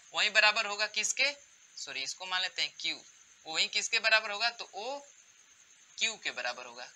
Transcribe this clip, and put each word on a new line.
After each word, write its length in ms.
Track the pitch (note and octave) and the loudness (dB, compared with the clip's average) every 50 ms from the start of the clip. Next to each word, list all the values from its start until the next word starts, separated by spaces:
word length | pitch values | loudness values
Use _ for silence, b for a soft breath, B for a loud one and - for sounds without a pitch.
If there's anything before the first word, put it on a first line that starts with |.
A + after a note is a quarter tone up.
| B - D#3+ | B -6 0
वही 160 | E3 G3 G#3+ | 2 2 4
बराबर 340 | G3 G#3+ G#3+ G#3+ G#3 A3+ G#3+ | 6 6 6 6 6 4 0
होगा 220 | G3+ G#3 G#3 G#3+ G#3 | -2 0 -2 -2 -2
किसके, 420 | - G#3+ G#3 - - - C4 C#4+ - - - - - - - - - | -2 -4 -2 -2 0 2 2 0 0 -4 -16 -20 -20 -20 -20 -20 -14
सॉरी 260 | - - D3 C3 C3+ C3+ | -12 -12 -8 -8 -6 -6
इसको 220 | C#3 - - F#3 | -6 -8 -8 -6
मान 160 | F#3 F#3 F#3 | -2 -2 -2
लेते 200 | F#3 F3+ - D#3+ | -2 -2 -2 -2
हैं 120 | D#3 C#3+ - - | -4 -4 -4 -6
Q, 220 | - E3 D3+ A#2+ - - - - - - - - - | -6 -6 -6 -6 -12 -20 -20 -20 -20 -20 -20 -18 -10
वही 220 | D#3 D#3+ E3+ G3+ G3+ | -4 0 0 0 2
किसके 300 | - G#3 G3+ - A#3 A3+ | 0 -2 -2 2 0 2
बराबर 300 | G#3 A3 A3 A3 A3 G#3 | 4 6 4 4 4 2
होगा? 180 | G3+ G3+ A3+ A#3 | -4 0 0 -2
तो 180 | A#3 - F#3 - - | -2 -2 -12 -10 -10
ओक्यू 1400 | F#3+ A3 B3+ C#4+ C#4+ C#4+ - - - - - - - _ _ - - - - - - - _ - - G#3+ A3+ G#3+ | -8 -8 -6 -8 -8 -12 -18 -20 -20 -20 -20 -20 -20 _ _ -20 -20 -20 -20 -20 -20 -20 _ -6 -4 -2 -2 -4
के 140 | - - C#3+ B2 | -4 -8 -8 -6
बराबर 320 | B2 B2 B2 B2 B2+ B2 | -4 -4 -4 -4 -4 -10
होगा। 220 | B2 A#2+ B2 A#2+ B2 - | -12 -12 -14 -14 -16 -16